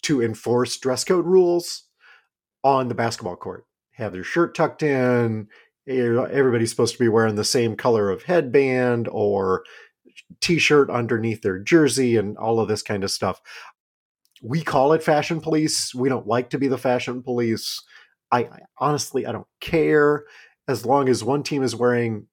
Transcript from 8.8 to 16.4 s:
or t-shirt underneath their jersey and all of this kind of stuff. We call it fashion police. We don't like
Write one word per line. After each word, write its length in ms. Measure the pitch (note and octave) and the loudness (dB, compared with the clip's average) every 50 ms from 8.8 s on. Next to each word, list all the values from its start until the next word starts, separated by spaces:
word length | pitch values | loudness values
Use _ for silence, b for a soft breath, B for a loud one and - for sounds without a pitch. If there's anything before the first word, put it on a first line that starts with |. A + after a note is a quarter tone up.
| B2+ B2 A#2+ A#2+ A#2 - | 2 0 0 0 -2 -4
or 520 | - G#2+ G#2+ G#2 G2+ G2 G2 F#2+ F#2+ F2 B B B B B B B _ _ _ _ - - _ E2+ _ | -2 0 0 0 2 0 2 0 0 -2 B B B B B B B _ _ _ _ -20 -20 _ -12 _
t-shirt 500 | - - F3 D#3 - - D3+ D3 C#3 - | -2 0 0 2 4 4 6 4 4 4
underneath 520 | - A#2+ A#2+ A#2 B2 A2 A2 A#2 A2 G#2+ | 0 -4 -2 0 -2 -2 0 -2 -4 -2
their 180 | - G#2 F#2 F#2 | -4 -4 -4 -4
jersey 560 | G2+ - E3+ E3+ D#3 C#3 A#2+ C3 C3 B2 A2+ A2 | -2 4 6 6 6 6 4 2 2 2 2 2
and 200 | G2+ G2+ G#2+ - | 0 0 -6 -6
all 220 | - A2+ A#2 A2+ | -2 0 0 0
of 80 | A2 F#2+ | 2 0
this 140 | G#2+ G#2 | -2 -4
kind 220 | - - G#2+ G2+ F#2+ | -2 -6 -4 -4 -2
of 80 | G2 | -4
stuff. 300 | - - - G2 F2 - B B B B B B B B _ _ _ _ _ _ _ _ _ _ _ _ - | -4 -2 -4 -4 -4 -6 B B B B B B B B _ _ _ _ _ _ _ _ _ _ _ _ -10
We 180 | A2+ B2 E3 | -6 -6 -6
call 320 | D#3 - - C#3+ C3 C#3+ D#3+ | -4 0 0 2 4 4 2
it 100 | D#3+ D#3+ | 2 2
fashion 360 | - D#3 D3 D3 - E3+ D#3+ | 2 2 2 2 -2 -6 -6
police. 520 | - - D#3+ D#3 D#3 D3+ - - - - - | -4 -2 0 0 0 0 -2 -4 -6 -6 -6
We 160 | B2+ B2 C3+ | -2 -2 -2
don't 180 | C3 A2+ - G2+ | -2 -2 -2 -2
like 220 | A2 B2 | -2 -2